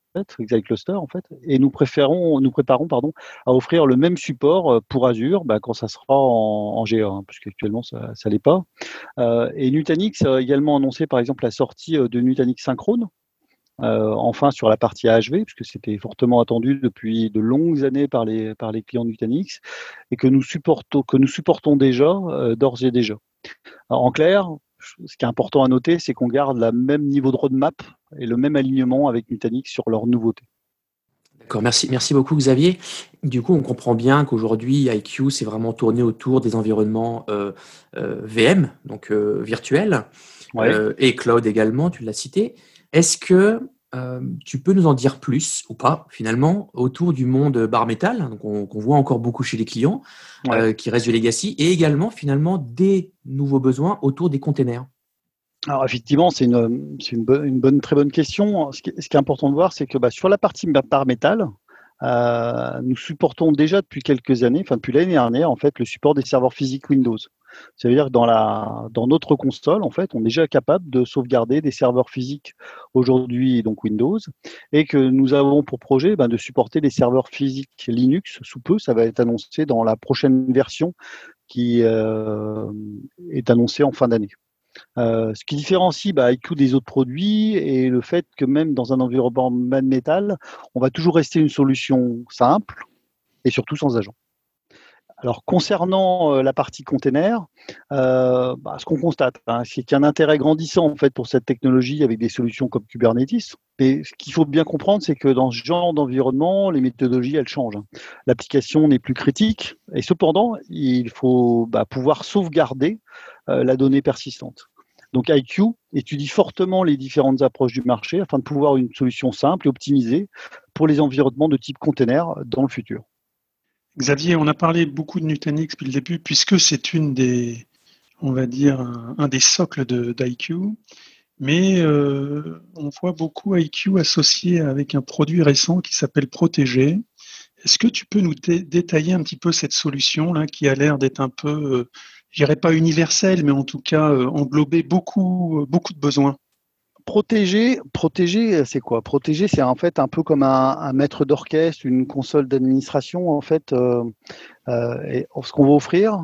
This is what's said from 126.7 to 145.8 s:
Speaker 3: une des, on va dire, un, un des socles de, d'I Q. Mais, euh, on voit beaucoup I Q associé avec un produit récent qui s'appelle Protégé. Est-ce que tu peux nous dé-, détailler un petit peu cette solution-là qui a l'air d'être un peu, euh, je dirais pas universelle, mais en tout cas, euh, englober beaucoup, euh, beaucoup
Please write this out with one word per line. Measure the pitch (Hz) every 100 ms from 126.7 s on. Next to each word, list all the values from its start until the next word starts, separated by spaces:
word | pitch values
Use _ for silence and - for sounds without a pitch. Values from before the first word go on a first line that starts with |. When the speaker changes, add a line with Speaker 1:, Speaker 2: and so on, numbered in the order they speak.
| 143 -
Speaker 3:
une | 160 151
des, | 127 127 123 120 117 - _ _ _ _ -
on | 139
va | 127 123
dire, | 127 143 135
un, | 123 120 117 147
un | 143
des | 131
socles | - - 175 -
de, | 123 123 120
d'I | 117 127 120
Q. | - 170 196 214 _ - - _ _ -
Mais, | 135 165 190 190
euh, | 160 147 143 139 139 147 156 165 _ 165
on | 143 -
voit | 180
beaucoup | 160 160 - 202 180
I | 156
Q | - 196 190
associé | 151 - 143 - 175 175
avec | 151 135 143
un | 143
produit | - - 151 175
récent | 147 139 - 175
qui | - -
s'appelle | 175 151 135
Protégé. | - 165 - 135 123 139 185 - _ - - - _ -
Est-ce | -
que | 226
tu | - -
peux | 208
nous | 175 147
dé-, | - 170
détailler | 165 165 170 160 156
un | 185
petit | 147 135
peu | 170
cette | 160 143
solution-là | - 151 139 - - 165 160 151
qui | - 139
a | 135
l'air | 151 139
d'être | 135 135
un | 131
peu, | - 151
euh, | 151 143 127 120 - - - _
je | - 147
dirais | 151
pas | 170
universelle, | 160 165 156 165 - 190 180
mais | 147
en | 139 135
tout | 135
cas, | - 156 156
euh, | 139 127
englober | 156 139 147 143 165
beaucoup, | 139 180 180 202 185 180 170 156
euh, | 139
beaucoup | 165